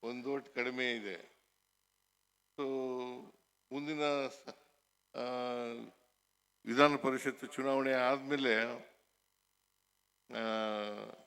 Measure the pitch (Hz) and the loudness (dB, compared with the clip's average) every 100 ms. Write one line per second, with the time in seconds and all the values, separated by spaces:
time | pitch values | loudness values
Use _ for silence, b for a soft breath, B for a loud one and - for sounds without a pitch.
0 | 113 123 127 139 131 127 123 127 127 117 | -8 -6 -4 -4 -4 -2 -2 0 0 0
1 | 101 87 - _ _ _ _ _ _ _ | -4 -8 -12 _ _ _ _ _ _ _
2 | _ _ _ _ _ - 135 131 131 127 | _ _ _ _ _ -6 -2 -2 -2 -4
3 | 123 123 107 - _ _ - 139 147 151 | -6 -8 -14 -20 _ _ -10 -6 -4 0
4 | 147 143 131 - - - _ _ _ _ | 0 0 -2 -6 -16 -18 _ _ _ _
5 | _ - 123 127 123 120 120 117 139 - | _ -6 -4 -2 -2 -2 -4 -6 -12 -18
6 | _ _ _ _ _ _ 113 123 147 143 | _ _ _ _ _ _ 0 8 8 6
7 | 135 131 135 - 127 - 135 135 135 131 | 2 0 -2 -6 -6 -2 2 2 4 4
8 | 123 139 135 143 131 110 117 120 - _ | 4 2 0 2 4 4 2 -4 -12 _
9 | _ _ _ _ _ _ _ _ _ _ | _ _ _ _ _ _ _ _ _ _
10 | _ _ - 117 113 110 110 107 104 104 | _ _ -10 -4 -2 0 0 -2 -4 -6
11 | 107 - | -12 -14